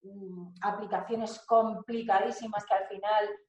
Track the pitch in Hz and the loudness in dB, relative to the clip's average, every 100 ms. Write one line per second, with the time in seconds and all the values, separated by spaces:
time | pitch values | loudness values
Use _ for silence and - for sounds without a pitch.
0 | 190 196 190 180 180 - 202 208 208 196 | -16 -12 -10 -10 -12 -4 -4 -4 -4 -4
1 | - 226 220 - - 226 220 190 - 233 | -2 -4 -4 -8 4 6 6 0 -6 -6
2 | 226 196 240 233 226 208 - 202 - 196 | 2 2 4 -2 -6 -6 0 0 0 -6
3 | 202 214 208 - | 2 2 2 -4